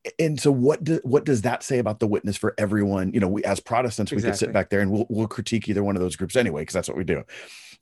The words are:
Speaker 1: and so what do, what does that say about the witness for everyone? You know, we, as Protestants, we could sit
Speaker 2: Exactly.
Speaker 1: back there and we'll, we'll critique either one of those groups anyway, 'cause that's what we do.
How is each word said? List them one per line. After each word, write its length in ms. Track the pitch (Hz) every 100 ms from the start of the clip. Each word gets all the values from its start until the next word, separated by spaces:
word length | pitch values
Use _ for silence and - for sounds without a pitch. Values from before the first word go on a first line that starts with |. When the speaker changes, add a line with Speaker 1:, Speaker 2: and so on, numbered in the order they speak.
| - -
Speaker 1:
and 220 | 160 143
so 120 | 147
what 320 | 139 127 156
do, 160 | 151 165
what 220 | - 139
does 180 | - 123
that 220 | 117 120
say 140 | - 131
about 200 | 110 107
the 80 | 110
witness 300 | 101 101 98
for 180 | 107 -
everyone? 560 | 104 104 101 98 92
You 80 | 82
know, 80 | 95
we, 140 | 101
as 160 | 98 95
Protestants, 540 | - 117 127 107 101
we 40 | -
could 80 |
sit 60 | 113
Speaker 2:
Exactly. 220 | 101 -
Speaker 1:
back 180 | 107 92
there 100 | 101
and 120 | 98
we'll, 140 | 104 -
we'll 180 | 107 110
critique 420 | - 113 113 104
either 140 | 101
one 140 | 101 98
of 60 |
those 140 | 90 78
groups 200 | 92 127
anyway, 280 | 117 73
'cause 100 | 76
that's 140 | 90 -
what 100 | 62
we 60 |
do. 200 | 92 78 - - - - - -